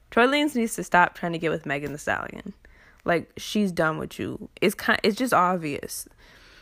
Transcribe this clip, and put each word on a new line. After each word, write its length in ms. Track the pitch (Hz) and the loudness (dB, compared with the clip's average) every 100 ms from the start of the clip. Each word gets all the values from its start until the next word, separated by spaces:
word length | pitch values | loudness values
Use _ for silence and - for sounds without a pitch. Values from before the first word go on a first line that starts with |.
| - | -2
Tory 160 | 233 247 | 4 4
Lanez 280 | 294 294 | 4 2
needs 200 | 247 226 | 0 -2
to 100 | - | -4
stop 300 | 180 180 175 | 2 4 4
trying 180 | - 175 | 2 -6
to 60 | 165 | -2
get 120 | 165 | -2
with 140 | 160 | -2
Megan 280 | 151 143 147 | -4 -4 -6
Thee 60 | 143 | -6
Stallion. 540 | - 101 - - - - - - - _ - | -4 -2 -4 -12 -14 -16 -20 -20 -20 _ -2
Like, 240 | 170 - - | -2 -2 -12
she's 340 | - 214 196 | -4 0 0
done 240 | 170 160 156 | 2 0 0
with 220 | - - | -8 -8
you. 320 | - - 208 - | -8 -8 -12 -2
It's 140 | - | 0
ki-, 260 | - - 214 | 0 0 2
it's 140 | - 202 | 2 0
just 160 | 254 | 2
obvious. 760 | 165 180 185 156 139 - - - _ - - - - | 4 4 2 -2 -6 -8 -12 -14 _ -20 -20 -20 -20